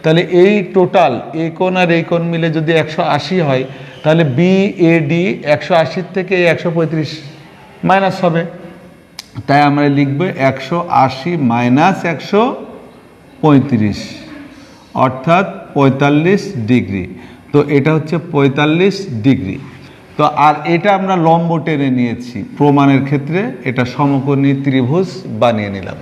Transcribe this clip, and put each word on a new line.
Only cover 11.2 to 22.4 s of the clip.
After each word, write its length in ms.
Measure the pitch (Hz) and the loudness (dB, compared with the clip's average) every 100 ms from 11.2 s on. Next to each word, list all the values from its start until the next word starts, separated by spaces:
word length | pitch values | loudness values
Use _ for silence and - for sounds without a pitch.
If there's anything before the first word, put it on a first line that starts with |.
| 175 170 127 | -4 -2 0
মাইনাস 480 | 117 123 131 170 156 170 | 2 2 4 2 0 -4
একশো 300 | 139 - 202 247 - - - - - - - - - | -6 -2 0 0 -4 -14 -18 -20 -20 -20 -20 -20 -2
পঁয়ত্রিশ, 580 | 156 139 117 113 107 95 - - - - - - - - - - | 4 4 4 0 0 -4 -12 -16 -18 -20 -20 -20 -20 -20 -10 -2
অর্থাৎ 420 | 127 - 165 175 196 - - | -2 0 0 2 0 -8 -6
পঁয়তাল্লিশ 680 | 143 139 127 143 147 170 196 - 131 110 | 2 2 2 2 2 2 0 -2 -8 0
ডিগ্রি। 340 | 123 95 98 90 - - - - | 0 0 -6 -8 -14 -20 -20 0
তো 60 | 143 - 143 | 0 2 2
এটা 140 | 143 156 | 2 0
হচ্ছে 200 | 156 170 - | -2 -6 -2
পঁয়তাল্লিশ 640 | 147 139 139 151 160 196 196 - 113 117 | 0 0 2 0 2 0 0 -8 -2 0
ডিগ্রি। 320 | 131 92 92 - - - - - - | 0 -2 -10 -14 -20 -20 -20 -14 -2
তো 80 | 151 127 151 | 0 4 2
আর 80 | 147 160 | 2 0
এটা 160 | 170 202 196 | 0 2 0
আমরা 160 | 190 185 165 | 0 2 2
লম্ব 240 | 165 170 165 151 | 2 0 -2 -2
টেনে 240 | 147 139 123 | -2 0 0
নিয়েছি 400 | 120 107 - 104 | -2 -4 -10 -12